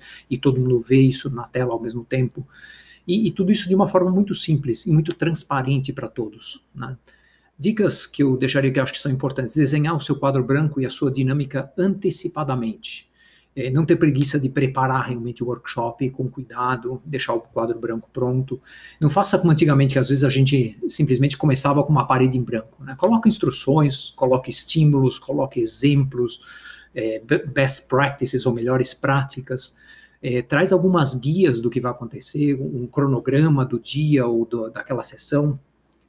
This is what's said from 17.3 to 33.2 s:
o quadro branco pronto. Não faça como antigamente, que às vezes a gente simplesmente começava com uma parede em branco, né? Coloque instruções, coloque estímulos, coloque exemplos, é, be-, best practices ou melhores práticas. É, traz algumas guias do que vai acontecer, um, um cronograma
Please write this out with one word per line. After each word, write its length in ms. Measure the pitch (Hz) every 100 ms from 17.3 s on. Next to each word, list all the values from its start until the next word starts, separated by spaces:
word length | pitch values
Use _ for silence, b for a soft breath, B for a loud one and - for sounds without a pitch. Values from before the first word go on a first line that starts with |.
o 80 | 120
quadro 360 | - 120 113 117
branco 320 | 117 113 -
pronto. 480 | 127 127 127 131 127 B B B B
Não 120 | 151
faça 280 | 185 202 180
como 140 | 170
antigamente, 440 | 151 160 147 135 135
que 40 |
às 80 | 123
vezes 160 | 139
a 60 | 135
gente 500 | 131 135 139 113 - -
simplesmente 480 | - 151 127 143 -
começava 480 | 151 131 143 143
com 80 | 147
uma 160 | 143 120
parede 300 | 127 127 127
em 40 |
branco, 400 | 117 113 - -
né? 140 | 135 131
Coloque 300 | 208 226 220
instruções, 840 | - 147 - - 151 143 131 -
coloque 380 | - 127 127 123
estímulos, 680 | - - 160 151 139 127 -
coloque 400 | - 143 135 127
exemplos, 800 | 113 - 143 139 135 123 120 - B B B B B -
é, 240 | 110 110
be-, 260 | 113 151 143
best 440 | 139 135 - -
practices 560 | 131 139 - 127 127 131
ou 80 |
melhores 400 | 120 120 131 127
práticas. 800 | - 135 139 135 - 131 127 - _ B B B B
É, 200 | 131 123
traz 300 | - 147 185
algumas 420 | 180 185 175 135
guias 460 | 127 139 175 175 113
do 100 | 117
que 120 | 123
vai 100 | 123
acontecer, 640 | - 117 - - 147 147 135
um, 280 | 143 131
um 40 | 120
cronograma 800 | - 139 120